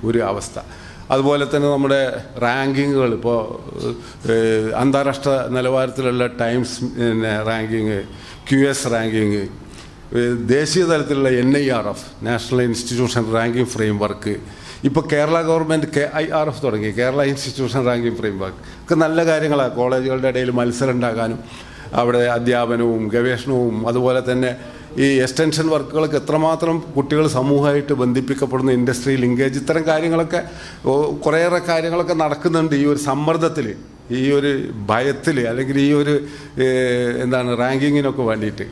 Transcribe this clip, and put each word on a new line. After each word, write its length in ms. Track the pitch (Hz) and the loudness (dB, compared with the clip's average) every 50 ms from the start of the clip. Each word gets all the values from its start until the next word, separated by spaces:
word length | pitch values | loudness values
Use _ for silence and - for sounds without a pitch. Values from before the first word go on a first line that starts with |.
| 104 | -2
ഒരു 140 | 110 117 117 107 98 | 0 0 0 0 0
അവസ്ഥ. 260 | 98 101 95 - - - - - - - - - - - - - 131 | -2 -4 -6 -10 -12 -14 -16 -16 -18 -18 -18 -20 -18 -18 -4 0 0
അതുപോലെ 320 | 135 135 143 147 143 143 139 147 | 2 4 2 2 2 0 0 0
തന്നെ 140 | 143 143 147 143 | 0 2 2 2
നമ്മുടെ 260 | 139 139 135 139 139 135 127 120 117 - - - 123 120 | 2 2 2 2 2 2 0 -2 -6 -10 -12 -6 -2 0
റാങ്കിങ്ങുകൾ 680 | 117 123 135 139 139 135 139 143 143 139 135 127 120 113 104 | 0 0 0 0 0 0 0 0 2 2 2 2 0 0 -2
ഇപ്പോൾ, 200 | - 120 120 117 107 - - - - - - - - 120 120 117 - - - - - - 113 | -2 0 0 0 -2 -4 -8 -12 -12 -12 -10 -8 -6 -6 -6 -8 -12 -18 -18 -8 -2 0 2
ഏഹ്, 360 | 113 113 113 110 110 110 110 113 110 | 2 4 4 2 2 0 0 0 2
അന്താരാഷ്ട്ര 500 | 123 139 135 139 139 139 131 135 - 143 135 131 123 117 123 | 2 2 2 2 2 0 -2 0 0 0 0 0 0 -2 -2
നിലവാരത്തിലുള്ള 680 | 127 127 127 131 131 131 127 113 135 131 127 123 123 123 120 120 123 | 0 0 2 2 2 0 0 -2 -2 -2 0 0 0 0 -2 -2 -2
ടൈംസ്, 360 | 117 113 120 127 120 117 - - 127 123 - | -2 0 0 0 -2 -2 -6 -6 -6 -6 -4
പിന്നെ 360 | 123 120 117 110 110 110 110 107 107 107 110 | -2 0 0 0 0 0 0 -2 -2 -2 -2
റാങ്കിങ്, 500 | 113 113 110 110 113 113 107 107 107 98 95 - - - - - - - - - | -2 -2 -2 -2 -2 -2 0 0 -2 -4 -6 -8 -14 -18 -18 -18 -20 -16 -2 0
ക്യു 120 | 139 135 135 139 | 4 4 4 2
എസ് 180 | 135 135 - 127 117 | 2 -2 -2 -2 -2
റാങ്കിങ്, 480 | 113 113 113 110 110 107 104 104 104 95 87 - - - - - - - - - - - - - 120 | 0 0 0 0 2 2 2 2 0 -2 -6 -10 -14 -18 -18 -18 -18 -18 -20 -20 -20 -14 -4 -2 0
ഏഹ്, 140 | 120 120 123 120 113 107 127 | 0 0 0 -2 2 2 4
ദേശീയ 280 | 143 151 147 147 185 180 160 | 4 4 2 2 2 2 4
തലത്തിലുള്ള 380 | 156 151 143 143 147 139 135 131 127 120 123 | 2 2 2 0 0 2 2 2 4 4 4
എൻ 80 | 131 139 143 | 4 4 4
ഐ 40 | 143 131 127 | 2 2 0
ആർ 80 | 113 101 104 98 | 0 -2 -4 -6
എഫ്, 140 | - - - - - 110 | -8 -12 -16 -14 -8 -4
നാഷണൽ 340 | 110 120 113 - - 131 127 123 120 | -2 -2 -2 -2 0 2 2 2 2
ഇൻസ്റ്റിറ്റ്യൂഷൻ 560 | 113 117 120 120 123 120 127 117 - 123 113 113 110 | 0 -4 -4 -4 -2 0 0 0 0 -2 0 0 0
റാങ്കിങ് 340 | 113 113 120 117 123 123 117 - | 0 0 0 0 0 -2 -2 0
ഫ്രെയിംവർക്ക്, 580 | 107 110 107 104 101 104 104 101 - - 107 104 - - - - - - - - - - | -2 0 0 0 0 0 -2 -2 -4 -4 -6 -6 -6 -8 -14 -18 -18 -18 -18 -14 -2 -2
ഇപ്പോൾ 160 | 143 135 165 160 165 | 0 0 0 0 2
കേരള 260 | 156 147 147 156 165 165 165 160 | 2 2 2 2 2 0 2 2
ഗവൺമെന്റ് 380 | 160 165 156 156 160 160 156 156 - | 2 2 2 2 0 0 0 0 0
കെ 80 | 143 147 147 - 156 | -2 -2 0 -2 -4
ഐ 40 | 160 - - | -4 0 0
ആർ 100 | 160 156 156 | 0 0 -2
എഫ് 100 | 123 107 139 | -4 -2 -2
തുടങ്ങി, 260 | 127 107 107 104 107 95 107 | -2 -2 0 -2 -2 -2 0
കേരള 220 | 123 127 131 143 143 139 | 0 0 2 0 0 0
ഇൻസ്റ്റിറ്റ്യൂഷൻ 500 | 139 135 - 131 117 135 131 117 117 139 123 123 | 0 -4 -6 -8 -4 -4 -4 -2 0 0 0 0
റാങ്കിങ് 280 | 123 120 117 117 117 117 | 0 0 0 -2 -2 -2
ഫ്രെയിംവർക്ക് 420 | 110 107 98 95 95 95 90 - - - - - - | -4 -4 -4 -4 -6 -6 -8 -12 -18 -18 -18 -18 -2
ഒക്കെ 120 | - 160 151 165 | 0 2 2 4
നല്ല 220 | 156 160 165 170 165 | 2 2 2 2 2
കാര്യങ്ങളാണ്. 420 | 160 156 156 151 147 143 135 120 - 120 | 2 2 2 2 2 2 2 0 0 0
കോളേജുകളുടെ 500 | 123 127 131 131 131 131 131 131 127 131 123 | 0 2 2 0 0 0 -2 0 0 0 0
ഇടയിൽ 160 | 127 127 123 123 123 | 0 0 0 0 2
മത്സരം 340 | 120 120 120 123 135 131 127 | 0 0 0 0 0 0 0
ഉണ്ടാകാനും 420 | 123 123 120 110 113 113 113 113 - - - - - - - - - - - - 117 | 0 0 0 0 -2 -2 -2 -4 -6 -10 -14 -16 -18 -18 -18 -18 -18 -14 -2 0 2
അവിടെ 200 | 120 120 120 120 120 120 120 | 2 4 4 2 2 2 2
അധ്യാപനവും 640 | 117 120 120 123 120 120 113 120 117 120 120 113 113 110 107 107 | 2 2 2 2 2 2 0 0 2 2 2 2 0 -2 0 0
ഗവേഷണവും 640 | 120 120 123 123 117 - 135 131 123 123 117 107 107 110 117 | 2 2 2 0 -2 -2 0 0 2 2 0 0 -2 -2 0
അതുപോലെ 320 | 117 123 123 127 127 127 120 123 | 0 2 2 2 2 0 0 0
തന്നെ 220 | 123 127 135 127 123 - - - - - - - - - 135 | 0 0 0 0 -2 -6 -12 -16 -16 -18 -18 -10 -2 2 2
ഈ 40 | 139 139 131 127 | 4 4 4 2
എക്സ്റ്റൻഷൻ 400 | 131 131 160 160 156 147 156 160 160 156 | 2 2 0 0 2 2 0 0 2 2
വർക്കുകളൊക്കെ 440 | 147 135 135 - 160 151 143 135 139 | 0 0 -2 -2 0 0 0 0 -2
എത്രമാത്രം 540 | 151 - 147 156 156 160 160 160 170 165 165 165 - - - | 0 0 0 2 2 2 2 0 0 0 0 -2 -4 -2 -2
കുട്ടികൾ 300 | 139 135 139 151 151 156 147 - | -2 0 2 2 2 2 2 2
സമൂഹമായിട്ട് 580 | 127 131 139 143 143 143 147 143 147 143 151 143 123 | 0 2 4 2 4 4 4 2 2 2 0 0 2
ബന്ധിപ്പിക്കപ്പെടുന്ന 680 | 127 123 123 131 131 127 139 139 143 120 127 131 131 135 127 123 | 2 2 2 0 0 0 -2 -2 -2 -2 0 0 2 2 2 4
ഇൻഡസ്ട്രി 340 | 123 123 120 117 120 139 135 131 123 | 2 0 0 -2 0 0 2 2 2
ലിങ്കേജ്, 360 | 123 123 123 135 135 131 143 | 2 2 2 2 0 0 -2
ഇത്തരം 220 | 139 - 160 165 156 160 | -2 0 0 0 2 2
കാര്യങ്ങളൊക്കെ, 500 | 156 156 165 165 165 165 165 160 175 170 165 - - - - - - - - - | 2 2 2 2 2 0 0 0 -2 -4 -4 -6 -14 -16 -16 -16 -16 -4 -2 0
ഓ, 40 | 131 143 151 143 147 143 - | 2 2 2 0 -2 -2 0
കുറേയേറെ 360 | 151 151 160 170 175 175 175 170 175 | 2 2 4 2 2 2 0 0 0
കാര്യങ്ങളൊക്കെ 460 | 165 160 160 165 165 175 170 160 175 160 160 | 0 0 0 0 0 0 0 0 0 0 2
നടക്കുന്നുണ്ട് 520 | 151 143 147 - 175 165 160 160 160 147 139 | 0 0 0 0 0 2 4 4 4 4 4
ഈ 40 | 143 147 | 4 2
ഒരു 80 | 147 143 143 143 | 2 2 0 -2
സമ്മർദ്ദത്തിൽ, 580 | 135 139 151 156 165 165 160 160 160 160 123 107 95 - - - - - - - 120 127 | -2 0 2 2 2 2 2 0 0 -2 -4 -6 -6 -10 -16 -20 -20 -20 -8 -4 -2 0
ഈ 20 | 131 139 143 | 2 2 2
ഒരു 140 | 143 139 147 139 131 - - - 110 101 101 | 4 2 2 0 0 -4 -6 -8 -8 -2 0
ഭയത്തിൽ, 480 | 110 117 127 143 139 139 - 170 156 131 120 113 | 0 2 2 0 -2 0 0 0 0 2 0 0
അല്ലെങ്കിൽ 260 | 117 127 135 131 139 139 139 | -2 -2 -2 0 2 2 4
ഈ 20 | 143 147 147 | 4 4 2
ഒരു, 140 | 147 147 147 143 147 147 - - - - - 131 131 | 2 2 0 0 -2 -6 -14 -16 -16 -12 -2 0 2
ഏഹ്, 480 | 131 131 127 127 123 123 123 123 120 120 123 127 | 2 4 2 2 2 2 0 0 0 -2 -2 0
എന്താണ്, 260 | 123 131 127 123 123 120 113 123 | 0 0 0 0 0 0 0 0
റാങ്കിങ്ങിനൊക്കെ 600 | 127 135 135 139 147 143 147 139 135 127 139 123 113 | 0 0 0 2 2 2 2 2 0 0 0 0 0
വേണ്ടിയിട്ട്. 360 | 110 107 107 107 101 104 101 104 | 0 0 -2 -4 -4 -6 -12 -12